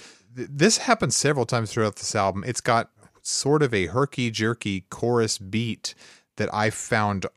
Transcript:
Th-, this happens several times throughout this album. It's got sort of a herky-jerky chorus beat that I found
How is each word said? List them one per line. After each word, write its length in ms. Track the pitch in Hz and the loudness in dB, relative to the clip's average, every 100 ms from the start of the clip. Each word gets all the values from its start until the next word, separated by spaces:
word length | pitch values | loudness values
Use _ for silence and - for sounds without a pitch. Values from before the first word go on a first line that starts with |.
| - - _ 123 | -20 -20 _ -12
Th-, 120 | 120 | -8
this 280 | 143 185 220 | 2 4 4
happens 360 | - 226 156 - | 2 0 2 0
several 280 | 139 147 117 | 2 2 0
times 260 | 120 110 | 0 -2
throughout 260 | - 107 - | 0 0 -2
this 180 | - 110 | -4 0
album. 280 | 98 95 98 | 0 0 -4
It's 140 | 113 | -4
got 280 | - 117 - _ - _ | 2 2 0 _ -20 _
sort 400 | - - 135 151 | -6 -2 2 2
of 120 | 139 | 4
a 140 | 107 87 | 2 0
herky-jerky 960 | 110 139 - 120 110 110 117 107 95 - | 0 -2 0 -2 0 0 0 -4 -4 -6
chorus 480 | - 117 120 110 - | -4 0 2 2 -2
beat 560 | 95 107 117 107 - - - - _ - | -4 -4 -2 -4 -10 -12 -20 -20 _ -6
that 140 | 107 | -4
I 160 | 107 110 | 0 0
found 560 | - - 113 104 98 95 | -2 -2 0 0 -2 -6